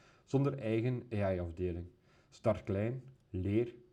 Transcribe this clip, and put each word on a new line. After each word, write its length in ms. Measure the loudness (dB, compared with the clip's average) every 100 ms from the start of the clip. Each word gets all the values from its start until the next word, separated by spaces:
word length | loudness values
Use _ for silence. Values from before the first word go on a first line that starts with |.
| -20 -20
zonder 360 | _ 2 2 0
eigen 440 | 0 2 2 -2 -2
A 200 | 0 2
I-afdeling. 520 | 2 -2 -2 -2 -2 -8 -16 _ -20 _
Start 340 | -2 0 0
klein, 400 | 0 -2 0 -4 -10 -20 _
leer, 460 | -4 2 2 0 -6 -20